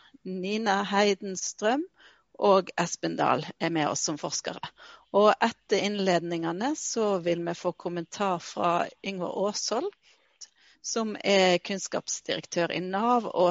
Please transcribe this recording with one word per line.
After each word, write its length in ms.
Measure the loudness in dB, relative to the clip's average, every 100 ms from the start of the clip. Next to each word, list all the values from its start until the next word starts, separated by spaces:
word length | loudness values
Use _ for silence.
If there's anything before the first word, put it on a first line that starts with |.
| -20 -16
Nina 640 | -10 -6 -4 -2 0 0 2
Heiden 480 | 2 4 2 -4 -8
Strøm 420 | -8 -2 0 0 -2 _ -20 _ _ 0
og 320 | 4 6 4 -2
Espen 380 | -2 -2 -4 0
Dahl 240 | 2 2 0 -4
er 140 | -2
med 140 | 0 0
oss 140 | 0 -2
som 140 | -4
forskere. 400 | -6 -6 -6 -8 -10 -14 -20 -20 _ 4
Og 140 | 4
etter 540 | 4 0 -2 -2 0 0
innledningene 880 | 0 2 2 2 -2 -2 -2 -4 -4
så 380 | -4 -2 0 2 0
vil 160 | 0 -2
vi 100 | -4
få 160 | -4
kommentar 640 | -4 -4 -6 -6 -4 -2 -2
fra 420 | -4 -2 2 2 0 -6
Yngvar 320 | -10 -6 -6 -2 -2
Aasholt, 420 | -2 -4 -2 -4 -8 _ _ _ -20 -20 _ _ _
som 320 | -8 -4 -4 -2
er 340 | 2 4 6 4 0
kunnskapsdirektør 1120 | -8 -6 -6 -6 -8 -6 -6 -4 -2 -2 -2
i 80 | -4
nav, 400 | -2 2 0 0
og 240 | 2 2